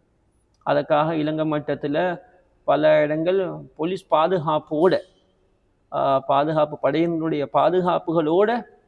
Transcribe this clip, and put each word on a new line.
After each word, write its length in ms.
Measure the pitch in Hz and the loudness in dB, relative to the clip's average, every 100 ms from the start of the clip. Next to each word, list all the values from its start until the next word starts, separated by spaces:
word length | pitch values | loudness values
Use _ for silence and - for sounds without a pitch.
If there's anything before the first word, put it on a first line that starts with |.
| _ _ _ _ _ _ | _ _ _ _ _ _
அதற்காக 520 | - 147 147 151 156 160 | -2 -2 2 0 2 -2
இலங்கை 360 | 151 156 156 | -2 -2 -2
மட்டத்துல 680 | 151 143 139 147 151 180 170 - _ _ _ | -2 -4 -6 -4 -2 -2 -6 -14 _ _ _
பல 380 | - 147 156 151 | 0 2 4 4
இடங்கள் 460 | 147 156 165 190 175 151 143 - | 2 0 0 0 -2 -8 -16 -8
போலீஸ் 300 | 165 185 - | -6 -6 0
பாதுகாப்போட, 840 | 156 165 185 147 151 294 151 180 151 - _ _ _ _ _ _ _ _ | 0 2 0 0 -2 -2 2 2 2 -4 _ _ _ _ _ _ _ _
ஆ, 260 | 147 139 135 | -2 0 0
பாதுகாப்பு 680 | 131 139 151 156 151 135 - | 2 0 2 0 -2 0 -2
படையினருடைய 560 | 151 170 165 160 151 135 | 0 -2 -2 -4 -4 -2
பாதுகாப்புகளோட 1120 | 143 151 180 175 165 - 165 151 175 214 240 - _ | 0 2 2 0 -2 -2 -2 2 2 2 0 -6 _